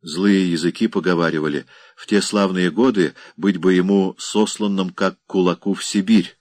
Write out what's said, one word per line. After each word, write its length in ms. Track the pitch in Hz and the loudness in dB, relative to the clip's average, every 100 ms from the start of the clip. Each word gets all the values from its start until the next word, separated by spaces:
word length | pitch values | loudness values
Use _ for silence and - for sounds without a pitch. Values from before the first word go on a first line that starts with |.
Злые 500 | 85 78 98 98 92 | -12 -2 2 2 2
языки 360 | 82 85 - 110 | 0 -2 -2 -2
поговаривали, 800 | 101 90 87 82 80 76 71 - - - _ | -2 -2 0 0 0 -4 -6 -10 -20 -20 _
в 100 | - | -2
те 140 | 104 | -2
славные 500 | 95 104 98 92 90 | 0 0 0 0 -2
годы 440 | 85 131 107 80 - - - | 2 2 2 0 -2 -20 -4
быть 200 | 98 90 | -2 0
бы 160 | 90 | 2
ему 440 | 92 92 101 95 - | 2 4 2 0 -4
сосланным 720 | - 104 107 - 104 98 92 | -6 -2 -2 -2 -4 -2 -4
как 280 | 90 95 92 _ | -4 -4 -4 _
кулаку 480 | 98 90 85 - | 0 0 0 -4
в 100 | 95 | -6
Сибирь. 520 | - 104 95 110 85 _ | -2 -4 2 2 2 _